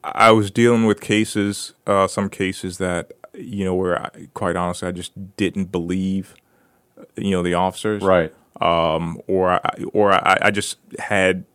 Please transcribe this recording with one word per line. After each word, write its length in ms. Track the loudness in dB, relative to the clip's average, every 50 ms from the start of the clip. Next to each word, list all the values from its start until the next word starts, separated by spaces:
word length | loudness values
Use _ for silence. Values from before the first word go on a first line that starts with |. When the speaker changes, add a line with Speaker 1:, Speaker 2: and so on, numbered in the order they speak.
| -10
Speaker 1:
I 280 | -8 0 4 6 6 6
was 180 | 6 4 0
dealing 340 | 0 2 4 4 4 4 2
with 140 | 2 0 0
cases, 720 | 0 0 0 0 0 0 -2 -2 -2 -2 -2 -6 -10 -14 _ _ _
uh, 220 | 0 2 2 2 2
some 200 | 0 -4 -4 -4
cases 500 | -4 -4 -4 -4 -4 -6 -8 -10 -6 -4
that, 340 | -4 -2 -2 -4 -6 _ -14 _ -20 -20 _
you 300 | -16 -14 -10 -6 -4 -2
know, 100 | -2 0
where 260 | 0 0 0 -2 -2 -4
I, 80 | -8 _ -14 -20 -16 _
quite 220 | -6 -4 -2 -2
honestly, 320 | -2 -2 -2 -4 -4 -6 -8
I 20 |
just 460 | -8 -8 -10 -14 _ -14 -16 -14 -4
didn't 300 | -2 -2 -2 0 -2 -6
believe, 680 | -4 -4 -4 -2 -2 -2 -2 -2 -2 -2 -4 -6 -8 -16 _ _ _ _ _ _ _ _ _ _ _ _ -20 -20 _ _
you 140 | -6 -4 -2
know, 120 | 0 0 0
the 100 | 0 0
officers. 480 | 0 0 0 -2 -4 -4 -4 -4 0 2
Speaker 2:
Right. 300 | 4 6 6 4 2 -4 _ _ _ _ -2
Speaker 1:
Um, 600 | 0 0 2 2 2 0 0 0 -2 -4 -6 -10 -6 -2
or 240 | 0 2 2 2 2
I, 320 | 2 0 -2 -6 -6 -10 -4 0
or 200 | 2 4 4 4
I, 260 | 4 4 4 2 2 2
I 80 | -4
just 280 | -4 -6 -6 -6 -10 _ _ _ -16 -14
had 460 | -6 -2 0 2 2 2 2 0 -4 _ _